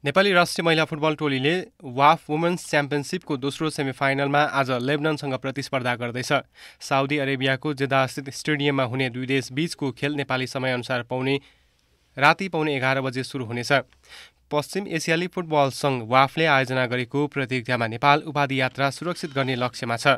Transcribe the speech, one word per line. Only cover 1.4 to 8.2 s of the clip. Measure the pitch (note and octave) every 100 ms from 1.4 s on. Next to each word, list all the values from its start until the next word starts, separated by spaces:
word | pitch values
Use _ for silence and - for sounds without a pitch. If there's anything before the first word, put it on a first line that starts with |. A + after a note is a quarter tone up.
| C3+ F3+ F3 _
वाफ | C#3+ B2 C#3+ D#3+ -
वुमेन्स | D3+ E3+ F3+ -
च्याम्पियनसिपको | D3+ C#3+ D3 C#3+ F#3 - C#3+
दोस्रो | C3+ - D#3+
सेमिफाइनलमा | D3 C#3 C3 C#3 C#3 C#3 C#3+
आज | D3 C3+ C3
लेबननसँग | B2+ B2+ D3 D3+ D3+ C#3+
प्रतिस्पर्धा | C3 C#3 C3 C3 C3+ B2 A#2+
गर्दैछ। | A#2+ A#2 B2 C#3+ - _ - -
साउदी | - C3+ C3+ D3
अरेबियाको | C3+ C3+ C3+ C3 D#3
जेद्दाहस्थित | C#3 C3+ C3+ C3 -